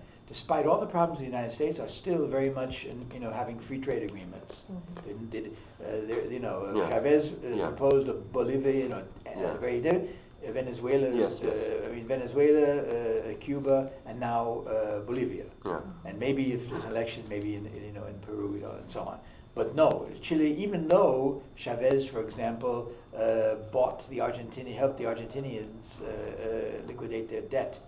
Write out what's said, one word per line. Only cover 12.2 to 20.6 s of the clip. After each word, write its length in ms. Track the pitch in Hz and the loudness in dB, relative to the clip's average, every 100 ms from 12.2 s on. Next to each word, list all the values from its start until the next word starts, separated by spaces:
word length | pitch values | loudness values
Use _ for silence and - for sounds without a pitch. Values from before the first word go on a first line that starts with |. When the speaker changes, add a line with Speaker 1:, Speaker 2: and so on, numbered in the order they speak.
| 120 139 147 151 147 143 | 0 6 8 8 6 4
Speaker 1:
uh, 520 | 117 117 117 110 110 110 | 0 0 0 0 -2 -6
Cuba, 500 | - 143 135 135 135 - - | -4 -2 4 4 4 -6 -12
and 140 | 117 | -6
now, 420 | 120 117 117 117 - | -2 0 0 -2 -2
uh, 320 | 110 107 104 | 0 0 -2
Bolivia. 440 | 104 131 - - - - | -2 -2 -2 -2 -10 -8
Speaker 3:
Yeah. 160 | 98 80 - - | -4 -4 -6 -10
Speaker 1:
And 140 | - 104 | -10 -2
maybe 340 | 127 139 131 | 0 2 2
if 80 | 120 - | 0 -4
there's 140 | - | -6
an 60 | 113 | -2
election, 340 | 113 113 123 107 | -2 -2 -6 -6
maybe 260 | 104 104 104 | -4 -4 -4
in, 80 | 104 | -8
in, 160 | 104 | -10
you 100 | 104 | -10
know, 120 | 104 104 | -10 -10
in 120 | 101 104 | -10 -8
Peru, 260 | 104 101 | -6 -4
you 60 | 101 | -4
know, 120 | 110 | -8
and 180 | - - | -10 -10
so 80 | - | -8
on. 180 | 92 - - - - | -8 -10 -14 -20 -10
But 200 | 120 107 | -4 0
no, 320 | 113 131 - - - - | 6 6 6 -2 -10 0
Chile, 240 | 160 151 | 4 4
even 280 | 151 | 2